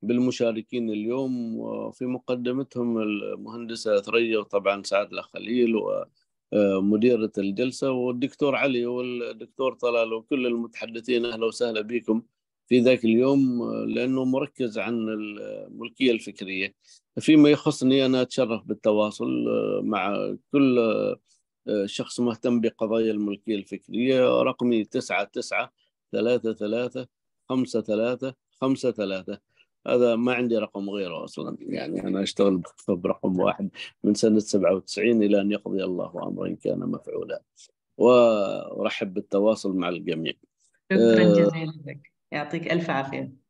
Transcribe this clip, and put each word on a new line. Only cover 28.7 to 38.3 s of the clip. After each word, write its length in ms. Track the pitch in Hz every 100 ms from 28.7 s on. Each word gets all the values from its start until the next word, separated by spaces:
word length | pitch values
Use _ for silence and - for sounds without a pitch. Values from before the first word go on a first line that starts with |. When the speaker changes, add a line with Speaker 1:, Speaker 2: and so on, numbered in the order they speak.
| 135 127
Speaker 1:
ثلاثة. 500 | 107 98 95 92 101 _ _ _ _ -
هذا 300 | 127 120 113
ما 180 | 123
عندي 220 | 123 123 113
رقم 320 | 104 104 98
غيره 340 | 101 92 80
أصلًا، 320 | 78 - 82 -
يعني 400 | - - - 95
أنا 200 | 95 95
أشتغل 400 | 98 - 98 92 85 _ -
برقم 500 | 92 92 95 98 90
واحد 300 | 98 92 101 - - _
من 100 | 104
سنة 240 | 104 113 107
سبعة 360 | 104 101 90
وتسعين 480 | 95 - - 113 117
إلى 180 | 104 104
أن 120 | 98
يقضي 320 | 104 - 98
الله 280 | 92 90 92 87 90
أمراً 280 | 92 92 90
كان 140 | 98 92
مفعولاً. 640 | 90 - - - - - _ _ - _ _ -
وأرحب 1160 | 117 123 117